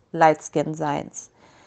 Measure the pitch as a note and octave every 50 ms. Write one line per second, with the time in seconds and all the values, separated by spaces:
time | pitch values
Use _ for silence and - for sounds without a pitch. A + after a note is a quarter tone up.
0 | _ _ - E3 E3 D#3 D3+ D#3 - - - D#3 C#3+ D3+ D#3 D#3+ D#3 D3 C#3+ D3
1 | - - - - - - _ _ _ _ _ _ _